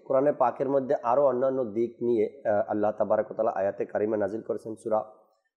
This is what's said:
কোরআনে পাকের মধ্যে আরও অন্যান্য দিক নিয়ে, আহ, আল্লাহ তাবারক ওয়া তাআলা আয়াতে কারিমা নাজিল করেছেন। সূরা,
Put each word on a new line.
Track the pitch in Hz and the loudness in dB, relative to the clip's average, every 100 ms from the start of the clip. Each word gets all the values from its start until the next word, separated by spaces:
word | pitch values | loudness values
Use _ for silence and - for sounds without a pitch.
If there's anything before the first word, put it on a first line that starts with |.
কোরআনে | - 135 143 | -2 2 2
পাকের | - 123 - 131 | 2 0 0 0
মধ্যে | 139 127 | 0 0
আরও | 147 117 127 143 | 0 2 4 4
অন্যান্য | 123 131 131 | 4 0 0
দিক | 120 104 117 - | -2 -2 -4 -2
নিয়ে, | 120 117 107 - | 0 2 0 -2
আহ, | 117 104 101 | 0 0 0
আল্লাহ | 107 104 | 0 0
তাবারক | 107 104 107 107 | 0 0 0 0
ওয়া | 98 | -2
তাআলা | 110 | -2
আয়াতে | - 98 98 | 0 -2 -2
কারিমা | 107 104 107 110 | -4 -2 0 0
নাজিল | 101 110 | -2 -4
করেছেন। | - 107 117 107 | -6 -8 -8 -12
সূরা, | 117 107 - - _ _ _ | -2 -2 -2 -12 _ _ _